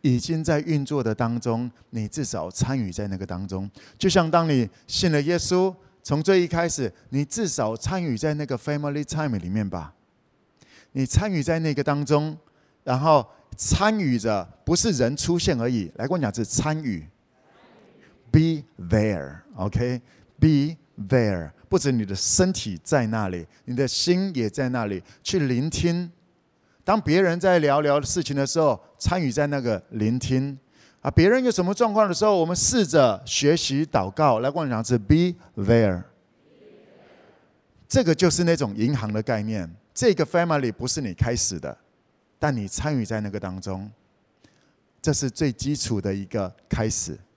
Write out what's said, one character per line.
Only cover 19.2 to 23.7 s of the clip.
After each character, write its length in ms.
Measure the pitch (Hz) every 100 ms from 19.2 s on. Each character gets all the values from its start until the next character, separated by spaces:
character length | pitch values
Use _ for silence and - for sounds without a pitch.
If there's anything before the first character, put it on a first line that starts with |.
| 69 78 _ 180 95 98 123 123 _ _ _ _ 156 147 143 165 _ - 98
there， 420 | 131 110 92 78 - _
不 100 | 190
止 120 | 139
你 140 | 123
的 100 | 101
身 380 | 95 - - 185
体 260 | 185 - 87
在 220 | - 147 110
那 220 | 110 98
里， 180 | 90 82 _
你 100 | -